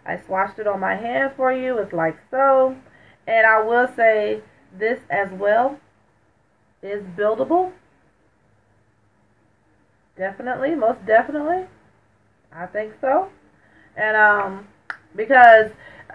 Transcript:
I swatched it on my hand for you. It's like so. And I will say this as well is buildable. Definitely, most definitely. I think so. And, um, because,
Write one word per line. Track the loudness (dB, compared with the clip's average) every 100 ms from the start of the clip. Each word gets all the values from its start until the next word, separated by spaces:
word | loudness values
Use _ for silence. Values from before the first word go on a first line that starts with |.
| -12
I | -12
swatched | -6 -4 -4 -6
it | -6
on | -4
my | -4 -6
hand | -6 -4 -4 -2
for | -2
you. | -2 -4 -6
It's | -6
like | -4 -4 -6 _
so. | 0 2 4 2 -2 -18 _ _ _ -4
And | 2 2
I | 2
will | 0 0 -2
say | 0 0 2 -2 -6 -12 _ _ -6
this | -6 -6 -6
as | -6 -6
well | -4 0 2 0 -4 _ _ _ _ _ _ _ _ _ _
is | -12 -12
buildable. | -10 -4 -2 -2 0 0 -2 -8 _ _ _ _ _ _ _ _ _ _ _ _ _ _ _ _ _ _ _ _ _ _ _ -12
Definitely, | -12 -10 -10 -6 -6 -2
most | -2 -2 0
definitely. | 0 0 -4 -4 -4 -6 _ _ _ _ _ _ _ _
I | -18 -12
think | -10 -10 -6
so. | -2 -2 -2 -10 _ _ _ _ _ -6
And, | -2 4
um, | 4 4 -2 -8 -18 _ -20 -20 _
because, | -8 2 8 10 8 6 -6 -20 -20 -20